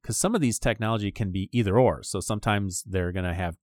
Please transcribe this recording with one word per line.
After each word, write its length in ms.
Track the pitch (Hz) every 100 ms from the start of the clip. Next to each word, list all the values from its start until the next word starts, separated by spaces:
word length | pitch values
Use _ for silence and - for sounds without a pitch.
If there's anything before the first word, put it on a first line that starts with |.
'cause 140 | - 113
some 180 | 190
of 60 | 226
these 180 | 127 107
technology 520 | 127 110 110 113 101
can 180 | - 101
be 180 | 95 95
either 260 | 120 101 107
or. 240 | 120 76
So 180 | - 98
sometimes 640 | - 107 113 104 98 87
they're 280 | - 92 90
gonna 220 | 92 90
have 220 | 85 87 82